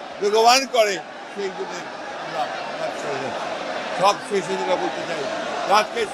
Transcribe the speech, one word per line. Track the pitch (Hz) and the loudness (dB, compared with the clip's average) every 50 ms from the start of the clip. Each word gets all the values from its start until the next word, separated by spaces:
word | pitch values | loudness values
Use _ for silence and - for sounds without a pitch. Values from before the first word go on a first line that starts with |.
| - - - - | -12 -10 -6 0
বেগবান | 196 202 208 226 226 240 254 269 269 - 254 | 0 4 6 8 8 10 8 8 6 4 4
করে, | 233 214 208 185 160 147 - - - - - - | 4 4 4 4 -2 -4 -10 -12 -12 -12 -10 -6
সেই | 202 196 190 180 | -4 -4 -4 -4
জন্য | 180 190 185 180 175 - - - - - - - - 170 | -6 -6 -6 -6 -8 -8 -10 -10 -10 -10 -10 -8 -8 -8
আমরা | 165 160 156 143 - - - - - - - | -6 -4 -4 -4 -4 -4 -6 -6 -6 -6 -4
কাজ | 160 151 - - - | -4 -4 -4 -4 -4
করে | 147 139 135 131 | -4 -4 -4 -4
যাচ্ছি। | 131 - 139 135 - - - - - - - - - - - | -4 -4 -4 -4 -4 -6 -6 -6 -6 -6 -6 -4 -4 0 2
সব | 185 202 196 - - | 4 2 2 2 -2
শেষে | - 202 190 160 185 190 190 | -2 -2 0 0 0 -2 -2
যেটা | 185 180 180 175 180 | 0 0 0 0 0
বলতে | 165 - - - 170 | -2 -4 -4 -6 -4
চাই, | 165 156 139 - - - - - - - - - 196 214 | -4 -4 -4 -4 -4 -4 -4 -4 -4 -2 2 4 4 4
আজকে | 208 - 220 233 214 - | 4 2 -2 -2 -2 -2